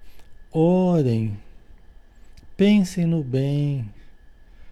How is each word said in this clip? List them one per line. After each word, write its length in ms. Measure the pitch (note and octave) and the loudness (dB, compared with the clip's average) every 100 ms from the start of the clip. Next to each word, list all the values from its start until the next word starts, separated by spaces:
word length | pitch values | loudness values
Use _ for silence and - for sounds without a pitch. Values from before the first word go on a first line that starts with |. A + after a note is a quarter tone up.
| - - - - - | -16 -18 -18 -20 -6
Orem. 840 | D#3+ E3 F3+ F3+ E3+ C3 A2+ A2 G#2 - - - - - - - - - - - - | 2 4 4 4 2 2 0 -2 -6 -14 -20 -20 -20 -20 -20 -20 -20 -20 -20 -10 0
Pensem 500 | G3 G#3 F3+ - E3 | 4 4 2 0 0
no 180 | E3 | 0
bem. 680 | C3+ C3 C#3 C#3+ D3 C#3 G#2+ - - - - - - - - | -2 -2 0 -2 -2 -4 -8 -12 -20 -20 -20 -20 -20 -20 -20